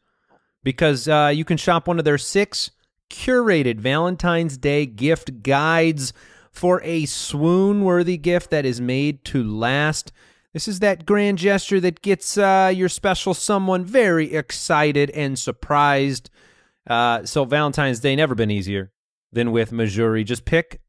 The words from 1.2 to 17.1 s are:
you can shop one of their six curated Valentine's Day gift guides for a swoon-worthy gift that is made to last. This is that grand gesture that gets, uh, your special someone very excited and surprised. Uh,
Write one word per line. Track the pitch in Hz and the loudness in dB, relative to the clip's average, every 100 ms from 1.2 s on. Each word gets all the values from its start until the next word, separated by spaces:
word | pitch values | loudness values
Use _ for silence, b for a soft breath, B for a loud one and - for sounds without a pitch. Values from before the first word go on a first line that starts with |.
| 147 | 4
you | 151 160 | 2 0
can | 165 | -2
shop | - 170 180 | 0 0 0
one | 170 | 0
of | 151 | 2
their | 143 | 0
six | - 196 202 - - _ _ _ - | 0 0 0 -2 -8 _ _ _ -20
curated | - - 254 226 170 127 110 | -8 0 2 4 2 2 0
Valentine's | 123 147 175 180 175 170 165 135 | -2 0 0 -2 0 0 -2 -2
Day | 143 143 143 | -2 0 -2
gift | 107 139 160 - 120 | -2 0 0 -4 -6
guides | 113 139 156 165 165 151 131 - b b b | 0 2 2 2 2 0 -6 -10 b b b
for | - 180 180 | -2 0 2
a | - 165 147 | 0 -4 -4
swoon-worthy | - - 143 160 185 196 208 190 175 175 175 | -6 -6 -2 2 4 2 2 2 2 0 -2
gift | 170 175 - | 0 0 0
that | 156 135 | -2 -2
is | 120 | -2
made | 123 131 147 143 - | -2 0 -2 -4 -4
to | 139 | -4
last. | 110 107 117 139 151 151 - - b b b | -2 -2 -2 0 0 -2 -8 -18 b b b
This | 160 220 | -10 -8
is | 185 | -2
that | 208 170 165 | 0 0 0
grand | 208 202 190 | 2 2 0
gesture | 190 196 - 196 | 2 0 0 0
that | 180 165 | 0 0
gets, | 202 185 - 208 | -2 -2 -2 0
uh, | 196 190 190 185 | 2 4 2 2
your | 185 | -2
special | - 202 180 196 | -2 -2 -2 -2
someone | 170 - 202 190 185 180 | -2 -2 0 0 -2 0
very | 254 214 165 156 156 | 2 4 2 0 -4
excited | - - - 156 151 143 143 | -6 -8 -2 2 2 2 0
and | 151 139 131 | -2 -4 -4
surprised. | - 123 - 147 143 139 139 127 - b b b b b - | -8 -8 -2 2 4 2 0 -4 -10 b b b b b -4
Uh, | 117 120 | 0 0